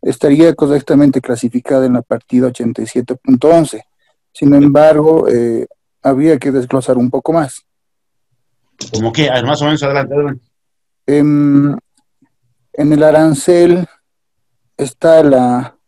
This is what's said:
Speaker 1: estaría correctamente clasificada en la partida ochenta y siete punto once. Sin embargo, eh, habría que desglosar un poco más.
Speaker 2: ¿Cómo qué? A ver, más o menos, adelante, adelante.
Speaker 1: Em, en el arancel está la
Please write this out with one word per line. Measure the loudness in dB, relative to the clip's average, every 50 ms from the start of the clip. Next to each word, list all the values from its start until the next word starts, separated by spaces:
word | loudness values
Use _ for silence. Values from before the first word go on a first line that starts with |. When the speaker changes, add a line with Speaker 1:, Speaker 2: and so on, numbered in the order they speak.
Speaker 1:
estaría | -6 -8 -6 -2 0 0 2 4 4 2 2
correctamente | 0 -2 -2 -2 -2 -2 0 0 2 2 2 0 -2
clasificada | -4 -6 -8 -6 -6 -6 -6 -6 -6 -2 -2 -2 0
en | 0 -2
la | -2 -4
partida | _ -8 -8 _ _ -2 0 0
ochenta | 0 -4 -4 -8 -8 -6 -6 -10
y |
siete | -8 -6 -8 -6 -6 -10
punto | -10 _ 0 0 2 4 4
once. | 4 4 2 0 -6 -14 -18 _ _ _ _ _ _ _ _ _ _
Sin | -2 0 2 4
embargo, | 4 4 4 4 4 4 4 4 4 2 2 0 0 0 0
eh, | -2 -2 -2 -2 -4 -6 -6 -10 -14 _ _ _ _ _ _
habría | -2 -2 0 2 0 0 0
que | -2 -4 -4
desglosar | -4 -4 -4 -6 -6 -2 -2 -2 0
un | 0 -2
poco | -4 -4 -4 -2 -2
más. | -2 -2 -4 -10 -18 _ _ _ _ _ _ _ _ _ _ _ _ _ _ _ _ _ _ _ _ _ _ _ _ -20 -12 -8
Speaker 2:
¿Cómo | -6 -6 -4 -2
qué? | -2 -2 0
A | 0
ver, | -2 -2
más | -2 -4 -2
o | -2
menos, | -2 -2 -2 -2
adelante, | -4 -4 -4 -4 -4 -4
adelante. | -4 -4 -4 -6 -10 _ _ _ _ _ _ _ _ _ _ _ _ _
Speaker 1:
Em, | -2 0 0 2 2 2 2 2 2 2 2 2 0 -4 -6 _ _ _ _ _ _ _ _ _ _ _ _ _ _ _ _ _ _ _
en | -4 -2 0 2
el | 2 2
arancel | 2 4 4 2 2 0 -2 0 0 2 4 4 2 2 0 -2 -8 _ _ _ _ _ _ _ _ _ _ _ _ _ _ _ _ _
está | _ -10 -10 -10 _ 0 4 4 4 4
la | 4 2 2 2 0 -2 -4 -6 -8 _ _ _